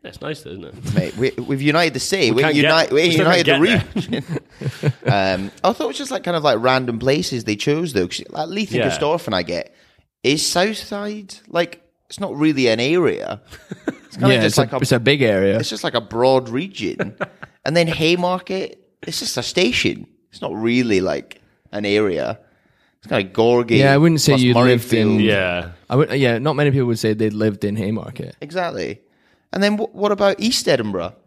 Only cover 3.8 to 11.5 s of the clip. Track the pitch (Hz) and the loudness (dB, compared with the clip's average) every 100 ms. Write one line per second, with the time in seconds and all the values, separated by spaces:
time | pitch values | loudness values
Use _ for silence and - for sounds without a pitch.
3.8 | - 214 - - 139 160 _ - 143 - | 0 -6 -4 -6 -6 -10 _ -8 -8 -2
4.8 | 151 - - 101 95 92 98 - 185 233 | -4 -2 -2 0 2 -2 -4 -2 -2 -2
5.8 | 302 - 285 202 180 170 151 110 123 131 | -6 -6 -8 -6 -4 0 2 2 2 0
6.8 | 123 113 127 147 - 127 110 104 - 151 | 0 -2 0 0 -2 -6 -4 -2 0 -2
7.8 | 170 101 90 - - - 160 196 208 123 | 0 -2 -2 -6 -12 -8 -6 -6 -4 -2
8.8 | 101 85 147 165 165 95 85 85 - _ | -2 0 -2 -2 -2 -4 -2 -6 -8 _
9.8 | _ _ _ _ 120 151 - 175 196 214 | _ _ _ _ 0 0 0 0 0 -2
10.8 | - 202 208 208 196 - _ | -10 -10 -8 -10 -14 -20 _